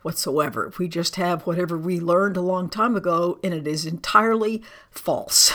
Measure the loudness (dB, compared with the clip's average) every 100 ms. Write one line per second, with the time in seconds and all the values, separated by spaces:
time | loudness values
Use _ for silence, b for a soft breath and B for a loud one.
0 | -8 -4 0 2 0 0 -4 -4 -4 -2
1 | -4 0 0 0 -2 -2 0 -2 -2 -2
2 | 2 2 2 0 0 0 -2 0 0 2
3 | 2 2 0 -2 -2 -2 -2 -4 -4 -6
4 | 2 4 4 2 0 -4 B B B -8
5 | -2 -2 2 4 4